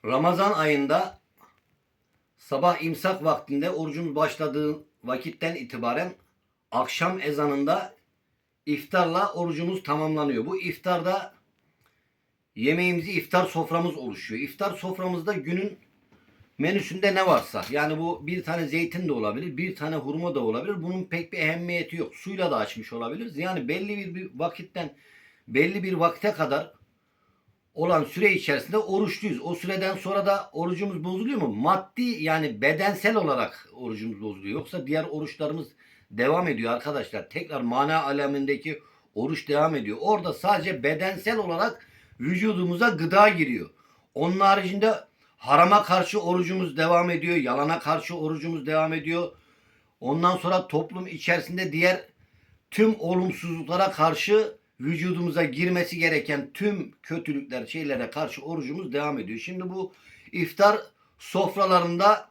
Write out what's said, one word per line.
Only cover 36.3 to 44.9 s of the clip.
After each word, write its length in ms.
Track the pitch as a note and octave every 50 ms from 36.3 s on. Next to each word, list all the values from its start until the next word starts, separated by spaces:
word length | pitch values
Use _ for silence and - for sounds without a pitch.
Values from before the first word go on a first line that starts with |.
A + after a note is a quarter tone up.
| D#3 F3 F3+
ediyor 260 | E3 C3 A2 A2+ A2+ A#2+
arkadaşlar. 560 | A#2+ - D3 C#3+ C3+ - - - G2+ - -
Tekrar 320 | - E3 E3+ - D#3 C3+
mana 420 | A#2+ A#2 A#2+ C3 C#3 D3+ D#3+ D#3+ D3
alemindeki 760 | C#3 C#3 C#3+ C#3+ C#3 C#3 C#3 C#3 C3+ C#3 C#3 - D#3 D3+ - - - _ _ _ _ _
oruç 320 | G#2 A#2+ C#3+ D#3 - -
devam 280 | - C#3+ D3 D#3 D#3+ D#3
ediyor. 220 | C#3 A2 G#2 G#2+ -
Orada 320 | - G3+ G#3+ G3 F3 E3+ C#3+
sadece 500 | - - F#3+ G3+ F3 D#3 F#3+ E3+ C3 A#2+
bedensel 540 | D3 D#3 D3+ F#3 F#3+ - - - G#3+ A#3
olarak 500 | A3 G3+ F3 E3 E3+ G#3 A3+ A3 - - - - - _ _ - -
vücudumuza 680 | A#2+ D3 F#3 F3+ G#3 A3 G#3 F3+ F3+ F3 F3 F3 A#3 A#3+
gıda 400 | F#3+ D3+ E3 D#3+ F3+ G3 G#3 G#3+
giriyor. 400 | F#3+ E3 D#3 C3 A#2+ G#2 F2 - _ _ _ _ _ _ _ _ _
Onun 260 | - D#3 F3 F#3 F#3+
haricinde 540 | G3 G3 G3 G3+ F#3+ F#3 G3 G3+ G#3+ A3